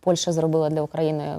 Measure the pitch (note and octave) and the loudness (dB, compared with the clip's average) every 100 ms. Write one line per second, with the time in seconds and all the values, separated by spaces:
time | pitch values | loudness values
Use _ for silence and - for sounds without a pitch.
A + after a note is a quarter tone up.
0 | F3+ F3 - D#3+ D#3+ D#3+ D3+ D#3 D3+ D#3+ | 0 0 0 0 2 2 0 0 -4 -2
1 | D#3+ D3+ D3 | -2 -2 -4